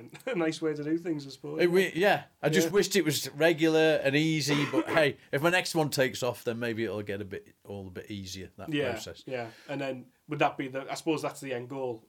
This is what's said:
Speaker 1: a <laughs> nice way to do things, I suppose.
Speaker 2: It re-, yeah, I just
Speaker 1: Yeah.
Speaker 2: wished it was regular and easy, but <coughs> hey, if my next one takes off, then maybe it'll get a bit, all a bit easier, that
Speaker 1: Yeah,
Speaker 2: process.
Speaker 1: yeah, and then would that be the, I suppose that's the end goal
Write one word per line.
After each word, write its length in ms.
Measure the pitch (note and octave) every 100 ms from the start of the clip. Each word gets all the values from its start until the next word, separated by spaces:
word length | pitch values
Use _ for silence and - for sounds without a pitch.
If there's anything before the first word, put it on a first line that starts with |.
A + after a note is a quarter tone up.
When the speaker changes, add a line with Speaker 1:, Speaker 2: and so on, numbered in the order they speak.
| A#2+ - -
Speaker 1:
a 80 | E3+
<laughs> 20 |
nice 240 | D#3+ D#3+
way 120 | D#3+
to 80 | D3
do 160 | D3 E3
things, 300 | E3+ D3+ C#3
I 20 |
suppose. 300 | - D3 D#3
Speaker 2:
It 80 | F3
re-, 220 | F3+ F3+
yeah, 300 | D#3+ G3 D3 - _
I 60 | D3+
just 200 | F3 E3
Speaker 1:
Yeah. 40 |
Speaker 2:
wished 220 | G3+ F#3+ G3+
it 80 |
was 260 | D#3 B2 C3+ C#3+
regular 640 | E3 D3+ D#3+ D#3 D#3+ D3+
and 140 | C3+ C#3+
easy, 500 | D#3+ D#3 C3+ D3 C#3
but 160 | - -
<coughs> 80 | E3
hey, 200 | C#3+ - -
if 80 | C#3+
my 80 | E3+
next 260 | F3+ F3 E3
one 140 | D3
takes 340 | C#3+ C3 F#2+
off, 220 | B2 A2+ A#2+
then 120 | A#2
maybe 260 | A#2+ A2 A2
it'll 160 | G#2
get 180 | G#2 G2
a 60 | G2
bit, 240 | G2 - _ -
all 220 | G2+ F#2+
a 40 |
bit 180 | F#2 -
easier, 380 | G#2 F#2+ F#2 F2+ -
that 140 | G2+
Speaker 1:
Yeah, 200 | C#3+ C3
Speaker 2:
process. 320 | A2+ - - -
Speaker 1:
yeah, 220 | B2+ A2+ - -
and 140 | C#3
then 240 | C3+ B2+ - _ -
would 100 | D3
that 180 | C#3+ -
be 120 | C3+
the, 200 | C3+ C3+
I 40 | C#3
suppose 260 | E3 D3
that's 200 | C#3 -
the 100 | C#3
end 140 | A#2+ B2
goal 380 | C#3 B2+ A2+